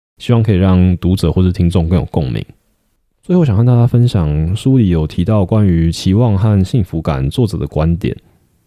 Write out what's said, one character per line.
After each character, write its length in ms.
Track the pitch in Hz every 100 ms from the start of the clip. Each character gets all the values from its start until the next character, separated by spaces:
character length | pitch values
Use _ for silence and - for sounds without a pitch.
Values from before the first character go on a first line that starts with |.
| _ _
希 160 | -
望 100 | 117
可 120 | 110
以 20 | 92
让 400 | 95 92 92 87
读 180 | 90
者 160 | 98 82
或 120 | 92
是 100 | 92
听 160 | 87 87
众 180 | 87 82
更 120 | 87
有 60 | -
共 260 | - 67
鸣。 100 | 53 - _ _ _ _ _ _ _
最 120 | - 180
后 80 |
想 120 | 151 98
和 60 |
大 100 | 123
家 140 | 120 120
分 220 | 120 120
享 480 | 101 78 76 80 104
书 220 | 135 131
里 100 | 98
有 180 | 82 78
提 180 | -
到 220 | 87 107 90
关 180 | 110
于 280 | 101 82 82
期 200 | - 92
望 240 | 101 123 98
和 280 | 110 101
幸 180 | 95 -
福 180 | - 82
感 300 | 80 67 69
作 160 | - 113
者 100 | 78
的 80 | 73
观 260 | - 82
点。 220 | 85 - - - _ _ _